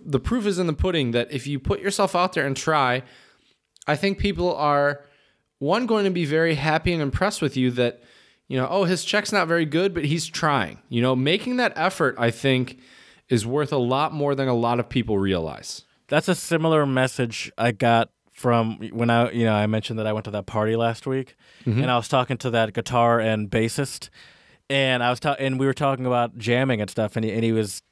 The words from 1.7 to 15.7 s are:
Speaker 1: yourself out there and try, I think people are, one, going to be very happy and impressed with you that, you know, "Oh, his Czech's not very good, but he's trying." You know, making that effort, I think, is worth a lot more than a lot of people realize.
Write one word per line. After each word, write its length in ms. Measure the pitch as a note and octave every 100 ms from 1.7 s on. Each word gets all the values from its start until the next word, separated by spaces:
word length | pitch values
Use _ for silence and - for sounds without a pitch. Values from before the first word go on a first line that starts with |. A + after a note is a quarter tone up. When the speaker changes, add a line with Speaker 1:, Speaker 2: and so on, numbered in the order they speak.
| G3
Speaker 1:
yourself 340 | G3 G3 G3 F3
out 160 | F#3
there 120 | E3+ C#3
and 80 | C3+
try, 480 | - D3+ C3 B2+ B2 - - _ _ _ _ _ -
I 120 | D3+
think 200 | G3 F#3+
people 380 | G3+ E3+ F3 -
are, 480 | D3 C#3+ C#3+ C#3+ - _ _ _ _ _
one, 260 | C#3 G#3 B3
going 200 | A3 G3
to 60 |
be 120 | F3+ D#3
very 300 | D#3 E3 D3+
happy 380 | D#3 D#3 F3+
and 80 | E3+
impressed 400 | C#3+ - F#3+ -
with 160 | D3+ C3
you 120 | B2+
that, 300 | B2 A#2+ - - - _ _ _
you 100 | C3
know, 100 | C3
"Oh, 160 | F#3+ F3
his 180 | F3+ -
Czech's 260 | G#3 G3+
not 160 | G3+ E3
very 180 | E3+ D#3+
good, 280 | D#3 G3
but 120 | E3+ C#3+
he's 200 | E3 -
trying." 540 | - D#3 C#3 F2 - _
You 120 | A#2
know, 120 | B2+ C3
making 420 | C3+ F#3 B3 B3
that 160 | A#3 -
effort, 400 | F3 - C#3+ A#2+
I 140 | A#2+
think, 480 | A#2 C3+ C3 B2 - - - - - _
is 180 | A#2+ A2
worth 260 | C#3 C#3+
a 60 | D3
lot 340 | A#2+ C3 D3+
more 200 | D3 C#3+ C#3
than 120 | C3+
a 80 | A#2+
lot 240 | A#2 A#2+
of 100 | A#2+
people 300 | C3 A2 G2+
realize. 640 | G2 F#2 D#2+ B1+ -